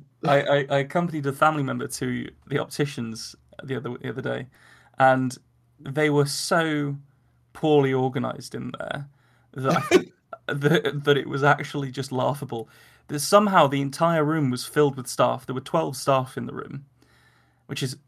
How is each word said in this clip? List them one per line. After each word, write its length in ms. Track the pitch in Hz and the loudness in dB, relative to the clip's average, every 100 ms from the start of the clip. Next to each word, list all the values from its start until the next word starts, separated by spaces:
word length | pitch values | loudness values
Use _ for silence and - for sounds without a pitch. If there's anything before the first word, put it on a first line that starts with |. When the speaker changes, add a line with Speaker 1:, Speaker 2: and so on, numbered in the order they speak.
| - _ 139 | -20 _ 2
Speaker 1:
I, 160 | 143 | 2
I, 240 | - 143 143 | 4 0 2
I 80 | 139 | 0
accompanied 460 | 139 180 175 151 139 | 0 -2 -2 -2 -4
a 80 | |
family 300 | 135 156 151 | 2 2 2
member 240 | 135 123 120 | -2 -4 -6
to 420 | - 127 123 - - - | -6 -4 -4 -8 -14 -6
the 120 | 123 | -4
opticians 760 | - - 143 - 117 110 - - _ - | -4 -2 -4 -4 -8 -10 -14 -18 _ -18
the 120 | 127 131 | -8 -8
other, 220 | 120 123 | -6 -8
the 120 | 127 | -8
other 120 | 123 | -8
day, 260 | 127 123 127 _ - - _ - | -6 -6 -8 _ -20 -20 _ 2
and 360 | 131 131 131 127 _ _ _ _ | 4 4 0 -4 _ _ _ _
they 300 | 147 139 151 | -8 0 2
were 140 | 147 143 | 4 2
so 680 | - - 180 160 151 143 143 - _ _ _ _ | -2 0 0 2 0 -2 -6 -12 _ _ _ _
poorly 400 | - 156 151 135 | -4 4 6 6
organised 600 | 131 131 131 120 - 120 - | 2 0 -2 -4 -6 -10 -10
in 160 | 123 - | -10 -10
there 280 | - - 143 _ _ _ _ | -8 -8 -10 _ _ _ _
that 220 | - 131 170 | -4 0 0
I 60 | |
think 300 | - 349 - _ _ | 4 4 2 _ _
Speaker 2:
<laughs> 180 | - - | -14 -8
Speaker 1:
that, 560 | 143 143 165 - 143 | -2 2 2 2 -2
that 140 | 143 139 | 2 2
it 100 | 131 | 2
was 160 | 135 | 0
actually 480 | 143 143 151 147 139 | 2 2 0 -8 -8
just 200 | 127 131 | -8 -6
laughable. 580 | 131 127 143 127 117 110 _ - _ - | -2 -2 -2 -6 -8 -10 _ -20 _ -10
That 120 | 147 | -6
somehow 460 | 143 202 214 190 143 | 4 6 6 6 4
the 140 | 139 | 2
entire 420 | 139 139 170 165 | -2 0 2 2
room 280 | 147 160 139 | 2 2 0
was 140 | 123 - | 0 -2
filled 320 | 151 147 139 | 2 2 2
with 100 | 123 | -6
staff. 380 | - 123 120 - | 0 0 0 -6
There 80 | 131 | -8
were 60 | |
twelve 340 | 135 170 160 131 | -2 -2 -2 -2
staff 400 | - 135 127 - | 0 0 0 -6
in 80 | 123 | -8
the 80 | |
room, 320 | - - 143 - _ _ _ _ _ _ _ - | -8 -10 -12 -16 _ _ _ _ _ _ _ -12
which 140 | - | -6
is 140 | 131 135 | -6 -6